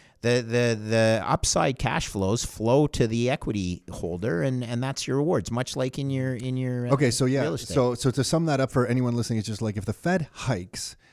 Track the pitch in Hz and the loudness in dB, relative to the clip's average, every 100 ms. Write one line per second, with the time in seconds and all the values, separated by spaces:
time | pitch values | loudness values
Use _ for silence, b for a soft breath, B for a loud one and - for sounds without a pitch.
0 | b b 120 123 113 120 120 110 107 113 | b b 0 2 2 2 2 0 2 4
1 | 113 110 92 143 - - 160 123 - 160 | 6 4 0 -2 0 2 2 0 -2 -2
2 | - 104 95 117 - - 110 135 147 - | -2 -2 0 0 -2 -2 4 4 4 2
3 | 113 117 120 147 - 104 90 87 - - | 0 0 0 -2 -2 -2 -2 -4 -8 -8
4 | 87 87 104 170 139 127 117 120 131 135 | -6 -4 -2 0 -2 -2 -4 -4 -4 -6
5 | - 131 151 165 - 117 127 135 127 135 | -2 0 2 0 0 -4 -4 -2 -4 -4
6 | 139 135 131 123 127 127 127 123 123 135 | -4 -2 -2 -4 -4 -2 -2 -2 -2 2
7 | 131 - 127 135 147 135 - 139 123 120 | 2 4 2 2 0 -2 -2 2 2 2
8 | 135 120 127 160 165 139 131 135 117 123 | 0 0 2 2 2 2 2 2 2 2
9 | 123 120 113 113 104 104 110 104 101 - | 0 0 0 -2 -2 -4 -4 -4 -4 -4
10 | 170 185 143 - - 104 92 - - - | 0 0 -2 -6 -4 -2 -4 -10 -12 -12
11 | b | b